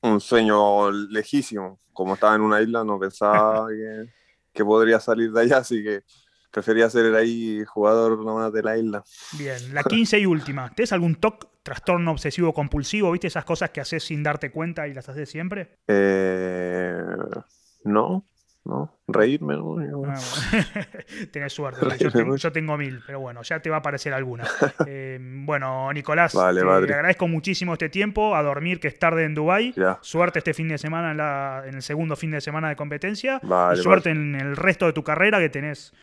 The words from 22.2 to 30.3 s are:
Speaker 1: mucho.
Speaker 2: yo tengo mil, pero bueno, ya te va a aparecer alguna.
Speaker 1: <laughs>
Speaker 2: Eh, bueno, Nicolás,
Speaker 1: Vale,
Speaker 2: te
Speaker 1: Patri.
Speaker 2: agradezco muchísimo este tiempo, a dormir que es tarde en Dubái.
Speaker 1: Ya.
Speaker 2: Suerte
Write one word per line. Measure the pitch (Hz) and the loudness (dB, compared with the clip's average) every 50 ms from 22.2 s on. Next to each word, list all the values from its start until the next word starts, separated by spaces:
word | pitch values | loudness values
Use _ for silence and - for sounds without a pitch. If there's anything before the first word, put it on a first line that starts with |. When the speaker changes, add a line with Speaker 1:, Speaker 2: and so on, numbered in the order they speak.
| 113 127 | 2 2
Speaker 1:
mucho. | 139 135 - 165 | 0 0 -2 -2
Speaker 2:
yo | |
tengo | 147 160 156 156 151 147 | -2 -2 -2 -2 -4 -4
mil, | 143 135 131 120 - | -4 -6 -8 -12 -14
pero | - 139 135 | -14 -12 -12
bueno, | 135 123 120 120 | -12 -12 -12 -14
ya | 117 - 165 160 | -10 -8 -8 -6
te | 160 160 | -4 -2
va | 156 | -2
a | 156 | -2
aparecer | 143 147 143 135 - 147 135 | -2 -4 -4 -4 -4 -4 -4
alguna. | 135 131 127 120 117 113 | -4 -4 -6 -8 -6 -6
Speaker 1:
<laughs> | - - - 151 143 - - 156 | -6 -2 0 0 0 0 -2 -4
Speaker 2:
Eh, | 143 139 135 135 131 131 131 | -4 -6 -10 -12 -12 -12 -12
bueno, | 127 127 131 139 139 147 147 139 135 131 131 131 131 135 | -14 -14 -14 -10 -4 -4 -2 -2 -2 -4 -4 -4 -4 -4
Nicolás, | 147 147 139 - 151 170 170 160 - | -6 -6 -4 0 2 4 4 4 4
Speaker 1:
Vale, | - 92 92 90 92 | 4 4 6 6 6
Speaker 2:
te | 92 | 6
Speaker 1:
Patri. | 92 95 95 92 90 | 6 6 6 4 4
Speaker 2:
agradezco | 143 143 156 185 180 - 185 170 | 2 2 2 2 2 2 0 -2
muchísimo | 165 156 - 196 180 - 180 175 165 | -2 -2 -2 -2 -4 -2 -4 -4 -4
este | 156 170 151 | -4 -4 -4
tiempo, | 135 190 202 214 202 214 214 214 190 | -2 -2 -2 -2 0 0 0 2 2
a | 156 | 2
dormir | 147 143 139 143 156 175 180 170 | 0 0 -2 -2 -4 -4 -4 -4
que | - 143 | -4 -6
es | - - | -2 0
tarde | 175 165 165 165 160 | 2 2 2 2 0
en | 151 151 | 0 -2
Dubái. | 151 151 170 185 208 240 254 - | 0 2 2 2 2 0 0 0
Speaker 1:
Ya. | - 92 92 - - | 0 2 2 0 -2
Speaker 2:
Suerte | - - - 160 175 175 | -6 -4 0 0 2 2